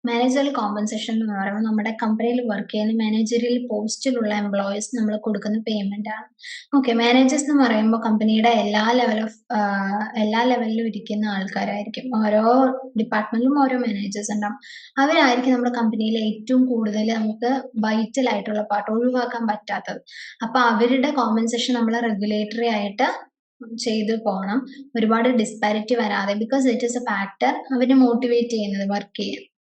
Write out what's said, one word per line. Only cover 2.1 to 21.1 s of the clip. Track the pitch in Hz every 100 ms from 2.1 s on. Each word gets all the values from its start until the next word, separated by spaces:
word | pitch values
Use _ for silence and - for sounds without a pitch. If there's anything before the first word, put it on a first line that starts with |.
| 220 233 247 240
വർക്ക് | 240 -
ചെയ്യുന്ന | 214 214 226
മാനേജറിയൽ | 220 220 220 240 240 247 247
പോസ്റ്റിലുള്ള | 214 220 - 269 240 208
എംപ്ലോയീസ് | 208 208 196 196 208 214 240
നമ്മൾ | 214 214
കൊടുക്കുന്ന | 220 202 208 220
പേയ്മെന്റ് | 226 214 196 202 214
ആണ്. | 220 233 _ - - - 277
ഓക്കെ, | 254
മാനേജേഴ്സ് | 233 233 254 262 294 -
എന്ന് | 285
പറയുമ്പോൾ | 247 214 220 226
കമ്പനിയുടെ | 226 214 220 220 233
എല്ലാ | 226 202 208 220
level | 247 226 214
of, | 220 - _
ആ, | 226 202 196 196 202 214 226
എല്ലാ | 214 220
ലെവലിലും | 254 240 220 220 226
ഇരിക്കുന്ന | 208 - 208 214
ആൾക്കാരായിരിക്കും. | 196 190 196 202 202 220 254 254 226 214
ഓരോ | 214 226 254 262 - - 220
ഡിപ്പാർട്ട്മെന്റിലും | 226 214 214 226 254 285
ഓരോ | 269 247
മാനേജേഴ്സ് | 233 202 196 208 208
ഉണ്ടാവും. | 208 208 - - - - -
അവരായിരിക്കും | 285 330 277 247 254
നമ്മുടെ | 254 240
കമ്പനിയിൽ | 240 220 220 220 226
ഏറ്റവും | 214 - - 254 254
കൂടുതൽ | 226 214 214 220
നമുക്ക് | 226 214 214 240 269 - 220
വൈറ്റൽ | 214 220 220 - 254
ആയിട്ടുള്ള | 208 196 214
പാർട്ട്, | 214 208 208
ഒഴിവാക്കാൻ | 220 247 247 240 240 226
പറ്റാത്തത്. | 214 - 202 190 - - - - -
അപ്പൊ | 226 254
അവരുടെ | 233 220 240 262 285